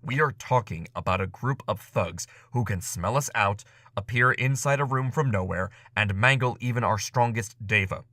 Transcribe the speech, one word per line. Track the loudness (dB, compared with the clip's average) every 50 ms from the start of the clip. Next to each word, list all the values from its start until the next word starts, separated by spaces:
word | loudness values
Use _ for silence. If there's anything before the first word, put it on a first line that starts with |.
| -4
We | -2 0 2
are | 2 2
talking | 0 -4 -4 0 0 0 0 0 -8 -10 -10 -10 _
about | -6 -2 0 0 0
a | 0 -4
group | -6 -6 -4 -4 -4 -4 -4 -6
of | -6 -6
thugs | -6 -4 _ -2 -2 -2 -4 -10 -12 -14 -14 -20 -20 _
who | -4 -2 -2
can | 0 -2 -4
smell | -4 -6 -6 -4 -2 0 0
us | 0 0 0 0
out, | 0 2 2 0 -2 -8 _ -20 -20 -20 -10 _
appear | -8 -6 -2 2 4 4 4
inside | 4 4 2 0 0 0 2 0 2 2
a | 2
room | 0 0 0 0 0
from | 0 0 0 2
nowhere, | 2 0 0 -2 -2 -4 -4 -6 -6 -14 -20 -8 _
and | 0 0 0 2
mangle | 4 4 4 4 4 2 0 -2 -2
even | -4 -2 -2 0
our | 2 2 0 0
strongest | -2 -4 0 0 0 0 0 -2 -6 -6 -10 _ -4
deva. | 2 2 2 2 2 -2 -8 -10 _